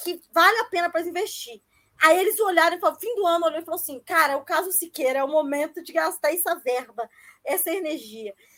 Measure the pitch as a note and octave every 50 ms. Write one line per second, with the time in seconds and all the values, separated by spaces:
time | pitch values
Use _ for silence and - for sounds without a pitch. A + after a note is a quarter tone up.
0 | - F4 F4 E4+ _ _ - E4 E4+ F#4+ A4+ A4+ A#4 A#4 - F4 F4 F4 - E4
1 | E4+ F4 D4 F4+ G#4+ - - - - A#4+ A#4 G4+ _ _ _ _ _ _ _ -
2 | D#4 D#4+ E4 F#4 F#4+ G#4+ G#4+ A4 A4 G4 F4+ E4 D#4+ E4+ F4 E4+ - D#4+ D4+ -
3 | - A4+ B4 G4 G4+ E4+ E4+ E4+ E4+ D#4+ D4+ D#4+ E4 E4 D#4 F#4 - - C#4 A#3+
4 | - - F#4 E4 D#4 C#4 C#4 C#4 C#4 - F4 D#4 F#4+ F#4+ F4+ - F4 E4+ - -
5 | C#4+ B3+ C4 C4+ C#4 C#4+ D4+ D#4 D4+ C#4 C#4+ C#4+ D4+ D#4+ D#4 F4+ - - - E4
6 | D#4+ E4 E4+ - - D4 D#4+ F4 - F4+ E4+ - - B3+ B3 B3+ B3+ - - A#3
7 | A3+ - _ _ - - - _ - - C#4+ F#4 - E4+ E4 G4 F4+ D4+ D#4 C4+
8 | A3 G#3+ G#3+ A3+ A3 G3+ G3 _ _ _ _